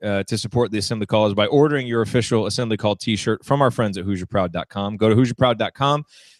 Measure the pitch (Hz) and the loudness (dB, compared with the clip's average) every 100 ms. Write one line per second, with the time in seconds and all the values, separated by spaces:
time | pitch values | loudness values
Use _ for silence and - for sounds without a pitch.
0 | 101 98 98 113 104 120 110 107 - 113 | -4 -4 -2 -6 -2 -2 -2 -2 -4 -6
1 | 101 110 107 101 101 143 151 147 123 117 | 0 2 2 2 2 4 4 2 -2 -2
2 | 107 123 - 113 101 - 117 107 107 101 | 0 0 0 0 0 -4 -4 -2 -2 -2
3 | - 104 117 110 - 143 131 120 107 92 | -2 -2 -2 -4 -2 2 2 2 -2 -2
4 | 95 92 90 101 90 85 - 101 101 104 | -4 -4 -2 -2 -2 -4 -8 -6 -6 0
5 | 110 110 123 - 127 113 107 - 139 147 | 2 4 2 2 2 2 -4 0 0 0
6 | - - - _ | -4 -20 -20 _